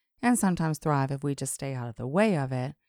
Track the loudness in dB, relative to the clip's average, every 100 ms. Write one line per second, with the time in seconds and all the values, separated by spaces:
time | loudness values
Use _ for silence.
0 | _ -2 2 4 2 2 0 0 0 2
1 | 2 -2 -2 -4 -4 -6 -6 -6 -8 -8
2 | -2 2 4 2 0 -2 -4 -8